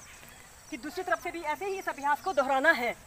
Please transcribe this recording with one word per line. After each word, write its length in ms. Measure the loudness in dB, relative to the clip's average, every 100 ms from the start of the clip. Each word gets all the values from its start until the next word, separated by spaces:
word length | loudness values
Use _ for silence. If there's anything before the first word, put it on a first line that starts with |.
| -18 -18 -18 -18 -20 -18 -12
फिर 100 | -8
दूसरी 240 | -6 -4
तरफ 200 | 0 0
से 80 | -2
भी 100 | -4
ऐसे 220 | -4 -2 -2
ही 120 | -4
इस 100 | -4
अभ्यास 320 | -2 0 2
को 120 | 2
दोहराना 380 | 2 4 4 6
है। 240 | 4 2 -4